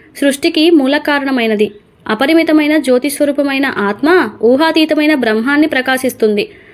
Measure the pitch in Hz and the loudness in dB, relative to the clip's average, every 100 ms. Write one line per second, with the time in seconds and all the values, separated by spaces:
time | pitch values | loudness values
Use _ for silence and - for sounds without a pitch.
0 | - - 277 269 339 320 320 330 262 294 | -20 -4 -2 0 -2 0 2 4 2 0
1 | 294 285 269 262 226 214 202 - _ _ | -2 -2 -2 -2 0 0 -2 -6 _ _
2 | - 208 277 330 330 311 294 311 254 247 | -6 -2 2 2 2 2 2 0 0 0
3 | 285 - 294 285 285 269 277 - 202 202 | 0 -2 -2 -2 -2 -2 -2 -2 -4 -2
4 | 294 370 233 - 226 262 320 320 311 311 | 2 2 0 0 0 2 2 2 0 0
5 | 302 302 233 220 240 285 311 269 254 262 | 0 0 0 -2 0 0 0 0 -2 -2
6 | 262 247 220 208 - - - | -4 0 0 0 -4 -10 -20